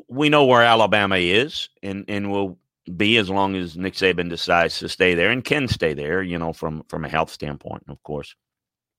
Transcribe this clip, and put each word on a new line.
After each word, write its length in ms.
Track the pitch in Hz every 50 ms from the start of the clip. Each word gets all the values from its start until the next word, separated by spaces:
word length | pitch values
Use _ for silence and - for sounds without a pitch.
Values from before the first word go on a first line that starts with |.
| - -
we 220 | 120 131 151 147
know 160 | 151 147 143
where 160 | 127 127 120
Alabama 560 | 117 117 117 113 110 98 101 104 101 98 98 92
is 500 | 90 87 92 107 131 156 - - - - _ _ -
and, 220 | 98 95 101 98 -
and 240 | 104 101 101 101
will 260 | 98 101 101 95 90 - _ _ _ _ _ - 90
be 220 | 85 104 104 113 117
as 120 | 104 90
long 260 | 95 98 98 98 98
as 200 | 95 90 87 80
Nick 200 | 87 92 95 -
Saban 340 | - 95 92 90 85 87 85
decides 500 | 85 82 - - 87 85 85 82 - -
to 80 | 92 87
stay 260 | - - 92 90 90
there 180 | 85 87 101
and 120 | 123 127 120
can 240 | - 143 151 135 117
stay 260 | - - - 80 73
there, 280 | 69 73 73 82 95
you 160 | 95 90 85 85
know, 160 | 82 82 82
from, 300 | - - 80 80 78 - _
from 160 | - 82 78
a 60 | 67
health 220 | 71 78 80 -
standpoint, 520 | - - 78 73 71 71 - - - - - -
of 120 | 71 - -
course. 300 | 76 76 73 69 - - _ _ _ _ _ _ _ _ _ _ _ _